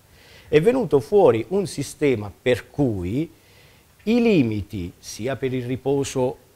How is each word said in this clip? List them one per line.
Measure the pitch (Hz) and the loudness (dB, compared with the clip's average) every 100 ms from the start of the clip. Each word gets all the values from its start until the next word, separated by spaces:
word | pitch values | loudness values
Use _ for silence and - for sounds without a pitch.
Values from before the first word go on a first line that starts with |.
| _ _ - - - | _ _ -20 -20 0
È | 151 | 2
venuto | 190 262 190 143 | 4 2 2 0
fuori | - 202 160 113 - | 2 4 6 4 0
un | 196 175 | -4 -4
sistema | - 135 - 147 117 104 - | -6 -10 -2 -2 0 -4 -6
per | 127 120 - | 0 0 -2
cui | - 139 101 87 123 165 - _ _ - _ _ _ | -2 -2 -2 -4 -4 -6 -10 _ _ -20 _ _ _
i | - 240 | -2 2
limiti, | 233 190 117 107 98 104 87 - | 4 4 2 -2 -6 -10 -10 -12
sia | - - 113 131 | -18 -10 -8 -6
per | 135 | -6
il | 127 120 | -6 -6
riposo | 127 139 143 135 135 127 - _ | -6 -2 -2 -2 -4 -4 -6 _